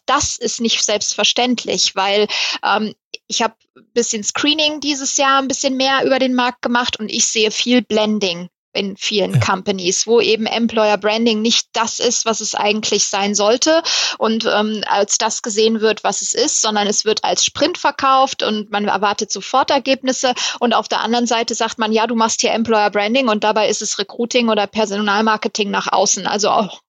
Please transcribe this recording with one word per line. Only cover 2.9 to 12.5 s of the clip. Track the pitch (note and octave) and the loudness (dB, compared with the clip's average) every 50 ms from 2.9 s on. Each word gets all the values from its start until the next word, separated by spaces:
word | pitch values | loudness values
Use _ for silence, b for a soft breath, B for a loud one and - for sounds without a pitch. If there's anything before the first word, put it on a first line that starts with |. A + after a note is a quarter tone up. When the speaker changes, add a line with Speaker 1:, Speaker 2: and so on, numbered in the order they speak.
| - _ _ - - - _ - | -8 _ _ -20 -20 -20 _ -8
Speaker 1:
ich | - - | -4 -2
hab | A3+ G#3+ - _ _ _ _ | -2 -4 -4 _ _ _ _
ein | - _ _ - | -20 _ _ -2
bisschen | A#3+ A#3 - A#3 G#3+ G3+ | -2 -2 -2 -4 -4 -6
Screening | - - - D4 D4 D4+ D#4 D4+ D4+ D4+ D4 | -4 -4 0 0 0 2 2 0 -2 -2 -2
dieses | C#4 C#4+ D4 C4 C#4 C4 - | -4 -4 -4 -4 -4 -4 -2
Jahr, | C#4+ C#4 C4+ C4+ C4+ | 0 2 4 2 2
ein | C4+ B3+ | 2 0
bisschen | C4+ - - C4+ C4 | -4 -2 -2 -2 0
mehr | B3+ C4 C4+ C4+ C4 - | 0 0 0 2 2 2
über | C4 C4 B3+ | 2 2 2
den | C4 B3+ B3+ | 2 2 2
Markt | B3 A#3+ B3+ B3 - | 2 0 0 -2 -4
gemacht | - B3 A#3+ A#3+ B3 - - - | -4 0 0 0 0 0 -4 -6
und | G#3+ - | -8 -6
ich | - A#3+ - - | -2 -2 -2 0
sehe | - A3 G#3+ G#3+ | 2 0 0 0
viel | - - - A#3+ B3 B3 | 0 -2 0 2 2 2
Blending | G#3+ - G#3+ A3 G#3+ G#3+ G#3+ G#3 G3+ F3+ E3+ F3 F3+ - _ _ _ _ | 2 2 0 2 2 2 0 0 0 -2 -4 -6 -10 -14 _ _ _ _
in | - G3+ G3+ G3 G3+ | -6 -6 -6 -6 -8
vielen | - - - G#3+ G3+ F#3 F#3+ G3 | -6 -6 -2 0 0 0 2 2
Speaker 2:
Ja. | - | 0
Speaker 1:
Companies, | - - G3 F#3 - G#3 G3 F#3+ F3 E3+ - - - | 2 2 0 -2 -2 -4 -4 -2 -2 -2 -2 -2 0
wo | A3 A#3 A#3+ | 4 4 4
eben | - - A3 A3 A3 | 4 4 2 0 0
Employer | - - A3+ A#3 A3 A3+ A3+ G#3+ G#3 G#3 | -2 0 0 0 0 2 2 2 2 2
Branding | G3+ G#3+ G#3+ G#3+ A3+ A#3 A#3+ G#3+ G#3+ | 2 2 0 0 2 2 2 2 2
nicht | A3 A#3 A3 - - _ | 2 2 2 0 -2 _
das | - A3+ A3+ A3 - - | -4 -4 -4 -2 -2 -2
ist, | - B3 A#3 - - | -2 0 0 0 0
was | A3+ G#3+ - | -2 -2 -2
es | G#3+ - | -4 -6